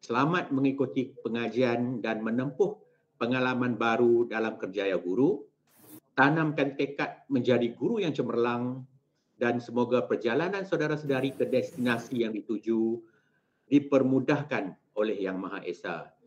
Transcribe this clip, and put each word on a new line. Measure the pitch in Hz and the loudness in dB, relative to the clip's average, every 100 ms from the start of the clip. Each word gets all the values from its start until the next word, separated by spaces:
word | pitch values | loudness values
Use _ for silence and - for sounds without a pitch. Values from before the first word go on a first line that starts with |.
Selamat | - 117 143 180 - | -2 0 2 2 0
mengikuti | 135 135 135 131 135 123 - 120 | 0 0 2 -2 0 -4 -6 -4
pengajian | 117 113 110 123 117 123 127 113 | -2 -2 2 2 2 -2 -2 -4
dan | 110 | -4
menempuh | 110 117 135 - 190 - - _ _ _ | -2 -2 -2 0 0 0 -16 _ _ _
pengalaman | 117 127 127 127 123 113 | -2 0 0 0 0 0
baru | 117 113 120 117 117 | 0 4 6 6 2
dalam | 110 110 113 | 0 -2 -4
kerjaya | 101 95 98 92 | -8 -2 0 -2
guru. | 87 95 143 - - _ _ _ - - _ | -2 2 2 0 -6 _ _ _ -20 -20 _
Tanamkan | - 135 156 156 143 139 - | 2 4 4 0 0 -2 0
tekad | 139 - 151 - _ | -4 -4 -8 -8 _
menjadi | 131 117 120 120 | -2 2 2 2
guru | - 180 226 | -2 -2 -2
yang | 180 | -2
cemerlang | 143 143 113 120 120 123 131 131 _ _ _ _ _ | -2 -2 0 0 0 -4 -6 -12 _ _ _ _ _
dan | 120 120 | 0 0
semoga | 117 117 117 120 - | -2 -2 2 2 2
perjalanan | 104 117 120 175 196 190 | 0 0 0 0 -2 -2
saudara-saudari | 160 151 151 151 135 135 | -2 0 -2 -2 -2 -2
ke | 135 120 | -2 0
destinasi | 127 - - 123 117 - 127 110 | 0 -2 -2 0 0 -2 -2 -2
yang | |
dituju | 107 - 107 107 113 113 117 - _ _ _ _ _ _ | -4 -4 -6 0 0 2 -2 -8 _ _ _ _ _ _
dipermudahkan | 143 143 139 123 131 127 147 143 117 95 82 _ - | 2 4 2 4 2 2 0 0 -4 -4 -8 _ -2
oleh | 107 98 | 0 0
Yang | 95 92 | -2 -4
Maha | 95 92 82 | -6 -8 -8
Esa. | 87 98 82 76 _ | -8 -6 -8 -10 _